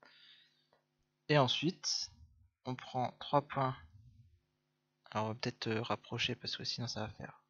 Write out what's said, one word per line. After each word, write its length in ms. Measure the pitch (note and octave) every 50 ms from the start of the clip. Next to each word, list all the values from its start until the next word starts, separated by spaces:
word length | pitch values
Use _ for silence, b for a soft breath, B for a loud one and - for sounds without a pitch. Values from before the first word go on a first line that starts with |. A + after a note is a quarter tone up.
| B B B B B B B B B B B B B B B B _ _ _ _ _ _ _ _ _ -
Et 60 | D3+
ensuite, 760 | D3 C3 A#2 - - C#3+ E3+ - - - - - - - - - - - - - - - _ _ _ -
on 100 | B2+ B2+
prend 380 | - - - - B2+ B2 - - -
trois 220 | - - - C#3+
points. 340 | C#3+ - - C#3 C3+ B2+ B2+ - - - - - - - - - - - _ _ _ _ _ _ _ _ _ _ _ _ _ _ - -
Alors 160 | - G#2+ A2
on 20 | A2
va 60 | A2
peut-être, 320 | A#2 - B2 - - -
euh, 160 | A#2 A2 A2
rapprocher 520 | A2+ - G#2+ - - - A#2+ A#2 - - A#2+
parce 220 | - - A2 -
que 80 | - B2+
sinon 220 | - - - A#2+
ça 200 | A#2 - A2 G#2+
va 60 | G#2 -
faire 280 | - B1+ - - - _ _